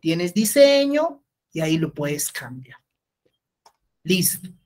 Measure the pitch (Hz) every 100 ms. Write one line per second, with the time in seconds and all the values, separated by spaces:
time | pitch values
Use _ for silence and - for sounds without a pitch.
0 | 160 165 175 190 214 - 277 277 277 294
1 | 330 285 _ _ _ 165 160 160 160 -
2 | 147 147 - - 123 127 131 - _ _
3 | _ _ _ _ _ _ _ _ _ _
4 | - 185 165 - - -